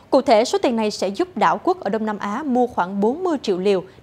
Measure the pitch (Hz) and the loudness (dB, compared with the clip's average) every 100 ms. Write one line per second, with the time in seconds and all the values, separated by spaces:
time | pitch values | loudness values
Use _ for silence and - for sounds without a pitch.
0 | - 277 254 214 247 392 294 226 214 - | 0 2 4 4 4 0 0 0 -2 -2
1 | 190 202 359 220 180 185 - 370 - 220 | -4 -2 -4 0 2 2 0 -2 -2 -4
2 | 214 214 202 220 311 247 247 240 180 202 | -4 -6 -6 -6 -2 0 0 0 -2 0
3 | 214 302 370 294 - 180 190 190 170 - | 0 0 -2 -2 -2 0 2 0 -2 -6